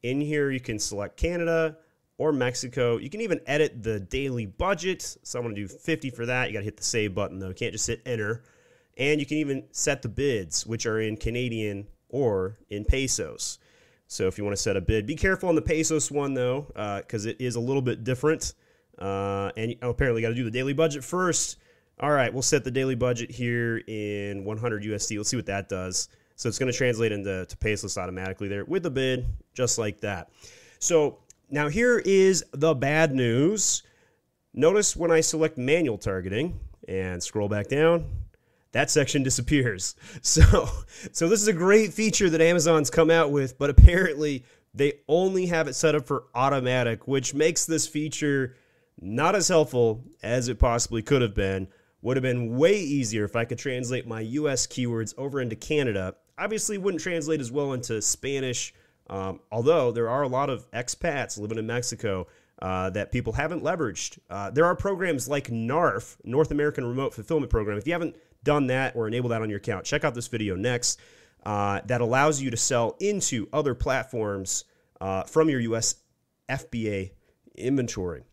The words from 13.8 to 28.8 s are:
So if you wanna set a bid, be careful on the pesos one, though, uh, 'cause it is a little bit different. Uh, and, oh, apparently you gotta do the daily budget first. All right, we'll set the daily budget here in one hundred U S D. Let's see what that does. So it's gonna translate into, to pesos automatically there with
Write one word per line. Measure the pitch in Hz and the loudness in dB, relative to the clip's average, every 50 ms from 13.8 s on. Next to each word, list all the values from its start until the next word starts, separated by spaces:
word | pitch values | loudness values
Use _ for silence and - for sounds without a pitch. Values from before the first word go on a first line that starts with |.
| _ _ _ _ _ _ | _ _ _ _ _ _
So | - - 95 92 | -6 -2 -2 -2
if | - - | -2 -2
you | 104 | -4
wanna | 104 101 | -4 -4
set | 98 - 110 98 98 | -2 -2 0 -2 0
a | |
bid, | 90 - 110 110 104 | 2 2 2 2 2
be | 110 165 | -2 -4
careful | - - 190 190 185 - 180 | 0 2 0 2 2 2 2
on | 165 | 2
the | 156 | 2
pesos | - - 160 156 160 156 160 156 147 - | 2 2 0 0 2 2 0 0 0 0
one, | 139 147 143 139 135 | -2 -2 -2 -2 -2
though, | 127 123 123 127 143 147 139 - - | 0 0 0 0 -2 -4 -8 -10 -8
uh, | 107 104 101 98 | -6 -6 -6 -6
'cause | - _ - 110 101 | -8 _ -6 -6 -4
it | 113 - - | -4 -6 -4
is | 127 123 110 117 | -4 -4 -2 -2
a | |
little | 117 123 139 139 | -2 0 0 0
bit | 131 127 117 - 113 | 0 0 -2 -2 -2
different. | 120 127 127 - 151 160 - - - - _ _ _ _ _ _ _ _ - | -4 -4 0 2 0 0 0 -2 -10 -10 _ _ _ _ _ _ _ _ -10
Uh, | - - 98 98 98 98 98 98 98 98 - - | -6 -4 -4 -2 -2 -2 -2 -2 -4 -6 -6 -6
and, | 110 117 120 - | -6 -6 -6 -6
oh, | - 123 | -4 -6
apparently | 120 - 147 131 117 113 | -2 0 0 0 0 0
you | 113 113 | 0 -2
gotta | 117 | -2
do | 120 127 | -2 -4
the | 113 | -4
daily | 107 123 131 139 | -2 -2 -2 -2
budget | 143 139 160 165 147 147 123 | 0 0 0 0 0 -4 -8
first. | - - 180 185 180 156 - - - - _ _ _ _ _ _ _ _ _ | -6 -4 -2 0 0 0 0 -2 -4 -6 _ _ _ _ _ _ _ _ _
All | - 143 | -2 0
right, | 147 143 127 113 | 2 2 2 2
we'll | 95 131 | 0 -2
set | 131 - - 139 - | 0 2 2 2 0
the | 135 | 0
daily | 120 135 131 135 131 | -2 0 0 0 0
budget | 117 123 123 123 117 117 - | 0 0 0 0 -2 -4 -10
here | - 117 123 120 120 120 120 117 113 113 - | -8 -4 -2 -2 0 0 0 0 -2 -4 -6
in | - 110 107 104 104 104 101 101 101 101 98 95 | -8 -8 -6 -6 -4 -4 -4 -6 -6 -6 -6 -6
one | 95 - 107 | -6 -6 -4
hundred | 110 - 107 104 104 | -4 -4 -4 -4 -4
U | 107 107 | -4 -4
S | 101 - - | -4 -4 -4
D. | 110 104 | -4 -4
Let's | 107 - | -4 -2
see | - | -2
what | 120 101 - | -2 -4 -2
that | 98 98 95 _ | -4 -4 -4 _
does. | 98 92 92 92 92 - - - _ _ _ _ _ - | -6 -6 -6 -4 -4 -6 -6 -6 _ _ _ _ _ -6
So | - 120 | -6 -4
it's | 107 - | -2 -2
gonna | 135 127 | -2 -2
translate | 120 - 135 123 120 107 117 110 | 0 0 0 0 2 2 0 0
into, | 104 101 98 101 95 92 92 | 0 -2 -4 -4 -4 -6 -6
to | - - - | -8 -8 -4
pesos | - 107 107 98 - 101 - 101 | -2 -2 -2 -2 -4 -6 -6 -6
automatically | 90 90 90 92 92 95 95 - 104 98 | -6 -6 -6 -6 -6 -6 -6 -6 -6 -6
there | 101 101 98 | -4 -6 -6
with | - 165 190 | -4 -4 -2